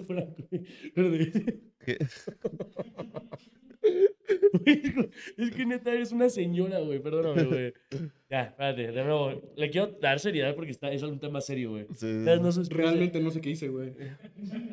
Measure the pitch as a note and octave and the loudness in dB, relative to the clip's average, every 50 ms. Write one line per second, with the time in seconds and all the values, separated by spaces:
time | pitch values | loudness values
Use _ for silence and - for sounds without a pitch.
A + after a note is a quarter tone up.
0 | - - F3+ F3+ - - - - - - F#3 E3+ - - - - - - - F3 | -4 -2 -4 -4 -4 -6 -10 -14 -10 -6 -6 -6 -6 -8 -16 -18 -18 -6 0 2
1 | F#3 F3+ E3 D#3 E3 E3 - A3 G#3+ A#3 G#3+ - - - _ _ - B2+ A#2+ - | 4 4 4 4 2 2 2 0 -2 -2 -4 -6 -12 -20 _ _ -6 -4 -2 -2
2 | D3+ C3 - - - - - - - - - - - - - - - - - - | -2 -4 -4 -10 -14 -14 -14 -8 -8 -8 -6 -6 -10 -10 -8 -10 -12 -10 -10 -14
3 | - A#3 - - - - - - - - _ _ _ - - _ - G#4+ F4+ F4+ | -14 -12 -12 -14 -12 -12 -16 -18 -18 -20 _ _ _ -20 -12 _ 2 2 6 6
4 | G4 - - - _ - G4 F4+ F#4+ G4+ - F3+ F3 D4 D4 D4+ C#4+ C#4 A#3+ C4 | 6 4 4 0 _ 0 2 6 6 6 6 6 6 6 6 6 4 -2 0 0
5 | A3 - - - - - - - A#3 A#3 G#3+ - C4 A#3 B3 B3 A#3 A#3+ A#3+ A#3+ | -2 -2 -4 -12 -18 -16 -6 -4 -4 -4 -2 -2 -2 -2 -2 -2 -2 -2 -2 -2
6 | A#3+ A3 A#3 A#3 B3 B3 A#3+ G3+ F3+ F3 F3 F3 F3+ F#3+ F#3+ F3 D#3 D3+ C#3 C3+ | -2 -2 0 2 2 2 2 2 0 0 2 0 0 0 0 -2 -2 -2 -2 -4
7 | C3 D3+ D#3 D#3+ E3 E3 C#3+ E3 D3 C3 - C3 B2+ B2 - - _ _ C3+ C#3 | -2 -2 0 0 0 2 4 4 4 4 2 0 0 -4 -6 -10 _ _ -8 -8
8 | D#3+ D3 - _ _ _ C3+ C3 A#2+ A2 - - C#3 C#3 C3 A#2+ A#2 A2+ A#2 B2+ | -8 -8 -12 _ _ _ -2 -2 -2 -2 -4 -4 -2 -2 -2 -2 -4 -4 -2 -2
9 | C3 D3 D3+ D3 C#3+ C3 - - - - - - D3+ C#3+ D3 F3+ G3+ G#3 - - | 0 2 2 2 2 0 -4 -6 -12 -14 -4 -4 -4 0 2 0 0 0 -2 0
10 | - C#3 C3+ D3 D#3+ G#3 F3+ D3+ C3 C#3 C#3+ D#3+ E3 D3 B2 - D3 C#3+ C#3+ C#3 | 2 2 2 2 2 0 0 2 2 0 0 -2 -6 -8 -8 -6 -6 -4 -4 -4
11 | C#3+ D3+ D3 C#3 C#3+ D3 D3 C#3 C3+ - C#3 B2+ B2 A2+ A2 G#2+ G#2+ G#2 - - | -4 -6 -6 -6 -8 -6 -6 -6 -6 -4 -4 -4 -4 -4 -4 -8 -8 -10 -10 -6
12 | A2+ A2+ A2 A2 A2+ D3+ E3+ F3 F3 F3 E3+ F3+ F3+ - D#3 D#3 E3 E3 E3 E3+ | -4 -2 -2 0 4 4 6 6 6 2 2 0 -2 -2 0 2 2 4 4 4
13 | F3+ F3 E3+ E3 D#3+ D#3+ D#3+ D#3+ D#3 C#3+ C3 D#3+ D3+ C3+ C3 C3 C3 C3 C3 - | 2 2 2 0 0 0 -2 -2 -4 -4 -4 -4 -4 -6 -6 -6 -6 -8 -10 -12
14 | C#3 C3+ C3+ - - - - - G#3 F#3+ A3 A#3 A#3+ - | -14 -14 -14 -16 -20 -20 -16 -12 -12 -8 -8 -8 -8 -4